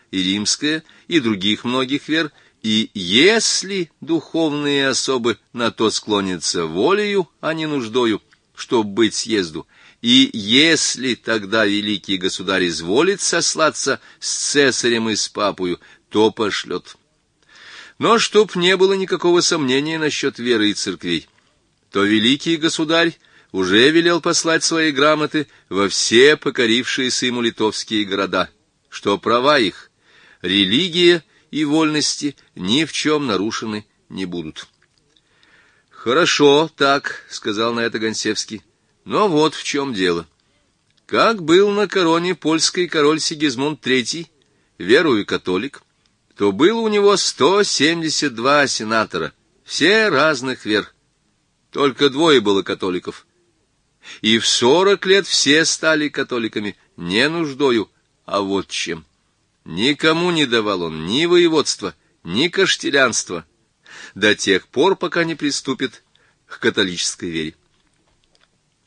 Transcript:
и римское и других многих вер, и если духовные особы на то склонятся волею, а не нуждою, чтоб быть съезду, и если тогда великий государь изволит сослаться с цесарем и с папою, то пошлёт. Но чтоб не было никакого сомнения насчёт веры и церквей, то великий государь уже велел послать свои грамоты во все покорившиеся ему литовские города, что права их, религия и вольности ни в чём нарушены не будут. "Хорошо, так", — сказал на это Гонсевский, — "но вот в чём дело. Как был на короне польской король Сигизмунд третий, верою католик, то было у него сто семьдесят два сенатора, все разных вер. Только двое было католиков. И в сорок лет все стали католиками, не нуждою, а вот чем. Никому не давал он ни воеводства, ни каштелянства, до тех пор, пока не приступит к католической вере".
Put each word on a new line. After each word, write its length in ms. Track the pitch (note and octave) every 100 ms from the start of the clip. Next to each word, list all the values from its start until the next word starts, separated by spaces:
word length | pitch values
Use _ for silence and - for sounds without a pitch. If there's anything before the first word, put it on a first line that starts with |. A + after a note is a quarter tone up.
| -
и 100 | F#2+
римское 600 | F#2 G#2 G#2 - D3 D#3+ - _ -
и 120 | E3+
других 440 | A#2 G2 G2+ G#2
многих 460 | A#2+ B2+ C3 C#3 -
вер, 220 | D#3+ D3+ _ _ _
и 300 | A2 A2 A2
если 960 | G#2 F2 G#2+ F3+ A3+ - - F#3 G3 E3 -
духовные 920 | C#3 E3 - D#3+ E3 D3 C#3+ C#3+ C3+
особы 500 | A#2+ - C3 A#2 G#2+ _
на 200 | A#2 A2+
то 180 | - A2
склонятся 760 | - - G2+ G2 F2 - F2+ D#2+
волею, 600 | E2+ C#3+ G#3 G#3 G3+ E3+ _
а 140 | D#3 D#3+
не 100 | D#3
нуждою, 560 | C#3+ A2 B2 A#2 G2 _ _ _ -
чтоб 300 | - A#2+ G#2
быть 300 | G2+ A2 -
съезду, 500 | A2+ G#2 E2+ D#2 - _ - _
и 260 | A#2 B2+ C3+
если 840 | A2+ G2+ C3 D#3+ D3+ - A#2 C3 A2
тогда 500 | - A2+ G2 A2 G#2+
великий 520 | G#2 G#2 G2+ - F#2+
государь 500 | F#2 - F#2 F#2 F2
изволит 520 | D#2+ E2 A#2 F3 G3+
сослаться 800 | - F3 - D#3 D3+ - C#3 - - -
с 320 | - - -
цесарем 580 | C#3+ C#3 - B2 A#2 A2+
и 60 | G2+
с 120 | -
папою, 520 | G#2+ G2+ F2+ F2+ E2+ - _ _
то 200 | G#2 G#2+
пошлёт. 680 | - G#2 - - F2+ - - _ _ _ _ _ - - - - -
Но 200 | D#3 G#3+
чтоб 360 | - G#3 G3+ F3+
не 220 | F3+ F#3+
было 160 | F#3+
никакого 480 | G3 F#3 F3+ F3 F3
сомнения 560 | - E3+ C3 C3+ D3+ D#3+
насчёт 400 | D3+ - C#3 -
веры 320 | B2 A2+ G#2
и 40 |
церквей, 540 | F#2+ G2+ F2 F2 E2 - _ _ _ _ _ _
то 120 | G2+
великий 540 | G2+ G#2+ A2+ C#3+ E3 E3
государь 600 | D#3+ - D#3 E3 E3+ - _ _ _
уже 380 | F#2+ F#2 G#2 C#3
велел 320 | E3 E3+ E3+
послать 420 | E3+ D#3 E3 D#3+
свои 280 | - E3 D#3+
грамоты 560 | C3+ D3+ D3+ D3 D#3 C#3+ _ -
во 200 | F#2+ G2
все 480 | - - A2+ C#3 D3+
покорившиеся 880 | D3 C3 A#2 A#2+ B2 - B2+ - B2
ему 160 | A#2+
литовские 640 | A#2 - A2 - - G#2+ G2+
города, 440 | G2 F#2+ F#2 F2 _ _ _ _
что 280 | - G2+ G2
права 400 | A2 A#2+ C3+ D3
их, 320 | F#2+ - - _ _ _ _ _
религия 840 | F2+ G2 F#2+ B2 F#3 E3+ E3+ E3+ - _ -
и 160 | C#3+ D3+
вольности 680 | D#3 D#3 D3+ - - D3 - _ -
ни 300 | F#2 C3+ D3+
в 60 |
чём 340 | - D3 D3+ C3+
нарушены 600 | F#2+ G#2+ - A2+ G#2+ - _ -
не 160 | F#2 F#2
будут. 420 | F2 D#2 - - _ _ _ _ _ _ _ _ _ _ _ _
"Хорошо, 800 | - A2+ C#3+ E3 - C#3+ C#3+ E3 -
так", — 500 | C#3 C#3 - - -
сказал 440 | - A2+ G#2 A#2
на 60 | A#2
это 180 | A#2 A2+
Гонсевский, — 640 | A2 G#2 G#2+ G2+ - G#2+ _ _ _ _ F#2
"но 220 | C#3+ G#3
вот 280 | D3+ D3+ -
в 80 |
чём 300 | - C#3+ C#3
дело. 340 | G#2 F2+ E2+ E2 _ _ _ _ _ _ _ -
Как 340 | G#3+ G#3 A3
был 300 | D#3 F3+ G#3
на 160 | G3+ G3+
короне 480 | G3 E3 E3 F3+ F#3
польской 520 | D3+ D#3+ - F#3 F3
король 320 | D#3+ D3 D#3
Сигизмунд 640 | - D#3 D3 A#2+ C#3+ D3+
третий, 480 | B2 B2+ A2+ D#3+ E3+ _ _ _ _ -
верою 480 | F2+ C#3 E3 G#2+ F#2+
католик, 560 | F#2 - F#2 C3+ - _ _ _ _ _ -
то 160 | G2+
было 280 | G2 F3 A#3
у 60 | A3
него 300 | G#3 G3+ G3
сто 460 | - - E3 G3+
семьдесят 720 | G3+ - D#3 E3+ D#3+ - D3 A2+
два 320 | B2+ D3 C#3
сенатора, 640 | - A2 A2+ G2+ F2 D#2 - _ _
все 460 | - - D#3 A3 G#3+
разных 560 | C3+ D#3 C3 C3 A#2+ G#2
вер. 280 | G#2 F2 _ _ _ _ _ _ _ _
Только 380 | - C#3 A#2+ C#3+
двое 320 | C3 E3 C3+
было 200 | G#2 G2
католиков. 640 | F2+ F#2+ G2 F2+ - - _ _ _ _ _ _ _ _ - -
И 160 | A2 A2+
в 100 | -
сорок 580 | - A#2+ E3 F#3+ G3 F#3
лет 200 | G3 F3
все 400 | - C#3 D3+ D#3
стали 440 | - D#3+ D#3 D3
католиками, 680 | C#3+ B2 B2 A2 A2 G#2 - _ -
не 320 | E2+ G#2 C#3+
нуждою, 600 | E3+ D3+ C3 C#3 A2+ F#2 _ _ _ -
а 160 | G2+
вот 260 | G2 G2 E2+
чем. 380 | - E2+ E2 - _ _ _ _ _ D#2
Никому 640 | E2 B2+ D3 D#3+ D#3+ F3+
не 140 | E3 C3+
давал 380 | A#2 G#2 F#2+
он 220 | E2+ D#2+ E2
ни 200 | B2+ E3+
воеводства, 720 | F3 E3+ D#3 A#2 - F#2+ - _ _
ни 260 | E2 G2+ E3+
каштелянства, 960 | - F#3+ - - C#3 B2+ G#2 - F2 - _ _ _ _ - -
до 220 | G2 G#2 G2+
тех 320 | G2+ F#2 -
пор, 280 | A#2+ F3+ F#3+
пока 280 | F3 F3
не 120 | E3 D#3
приступит 680 | D3 - - C3 B2+ - _ _ _ _ -
к 140 | -
католической 720 | A#2 G#2 F#2+ F2 - - F2+
вере". 260 | E2 D#2 - _ _ _ _ _ _ _ _ _ _ _ _